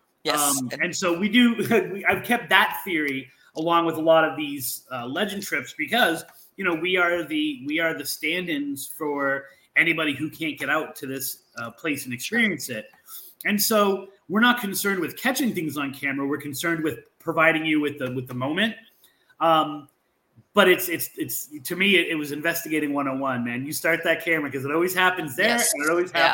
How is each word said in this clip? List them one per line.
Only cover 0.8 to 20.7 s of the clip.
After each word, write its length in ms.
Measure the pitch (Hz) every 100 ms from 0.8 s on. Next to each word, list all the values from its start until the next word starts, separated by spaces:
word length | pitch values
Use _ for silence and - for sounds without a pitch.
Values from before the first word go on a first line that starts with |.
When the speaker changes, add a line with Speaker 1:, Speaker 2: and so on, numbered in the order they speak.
Speaker 2:
and 120 | 175
so 220 | 156 185 170
we 120 | 202
do, 260 | 240 240
<laughs> 360 | 220 190 220 170
we, 140 | 196
I've 180 | - -
kept 260 | - 233 -
that 320 | 190 214 -
theory 460 | 202 160 147 135 127 _ _
along 320 | - 165 170 165
with 80 |
a 60 | 160
lot 220 | 160 160
of 140 | 156 139
these, 460 | 147 143 127 - -
uh, 160 | 127 120
legend 340 | 156 208 196
trips 320 | - 151 123
because, 480 | - 143 233 196 160 - - - -
you 60 |
know, 120 | 190
we 200 | 160 175
are 280 | 185 175 175
the, 400 | 151 156 151 131
we 140 | 135 156
are 140 | 165
the 100 | 143
stand-ins 800 | 135 - 156 175 175 147 143 135
for 600 | - - 151 143 139 135 - _ _
anybody 380 | 143 165 160 156
who 160 | 135 151
can't 300 | - 160 131
get 100 | 139
out 260 | 156 - -
to 100 | 135
this, 320 | 135 131 - _ -
uh, 140 | 117
place 340 | - 165 135
and 80 | 127
experience 560 | 120 - 233 220 147 -
it. 220 | 110 - _ - - - -
And 140 | 185 202
so 500 | - 220 202 190 - - -
we're 120 | 202
not 180 | 247 240
concerned 380 | 196 190 202 196
with 180 | 151 -
catching 380 | 247 262 254
things 200 | 175 160
on 160 | 139 139
camera. 360 | - 143 139 139
We're 100 | 147
concerned 420 | 147 131 170 165
with 160 | 156 - - _
providing 480 | 165 165 160 156
you 140 | 156 151
with 160 | 147 143
the, 140 | 127
with 160 | 127 127
the 60 |
moment. 400 | 123 135 170 220 - - _ _ _ _ -
Um, 480 | 165 160 151 151 147 _ _ _ _ _ _
but 140 | 202
it's, 200 | 185